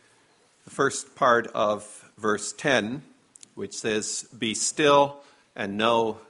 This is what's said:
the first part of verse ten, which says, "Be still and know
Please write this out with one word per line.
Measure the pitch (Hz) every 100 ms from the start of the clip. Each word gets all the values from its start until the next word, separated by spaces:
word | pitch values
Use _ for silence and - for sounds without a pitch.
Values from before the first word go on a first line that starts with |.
| _ _ _ _ _ _
the | -
first | - 139 - - -
part | 135 117 113
of | - 107 104 - - - -
verse | 107 104 -
ten, | - 151 123 104 139 - _ _ _ - -
which | 101
says, | - 120 107 101 - - 117
"Be | 113
still | 104 - - 147 143 139 - - _ _
and | - 101 101
know | 113 117 113 107 -